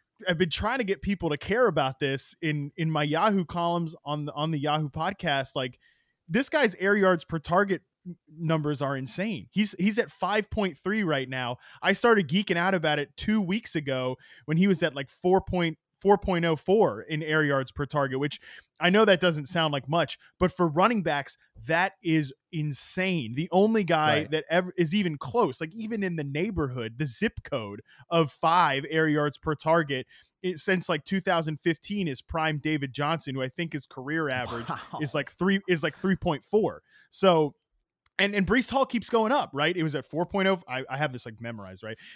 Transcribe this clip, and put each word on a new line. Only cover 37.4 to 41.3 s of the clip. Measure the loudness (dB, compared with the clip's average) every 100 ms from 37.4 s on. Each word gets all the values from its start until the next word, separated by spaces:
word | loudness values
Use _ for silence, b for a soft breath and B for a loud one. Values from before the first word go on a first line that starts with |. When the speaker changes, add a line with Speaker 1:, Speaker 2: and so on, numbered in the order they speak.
| 4 -2 _ _ _ _ _ -2
Speaker 1:
and, | 0
and | 2 2
Breece | 2 2
Hall | 0 0
keeps | -2 0
going | 0 2
up, | 0 0
right? | -2 0 0
It |
was | -2
at | -2
four | -4 -4 -2
point | 0 2
oh. | 2 -2
I, | -10 -6
I | -4
have | -4
this, | -4
like, | -12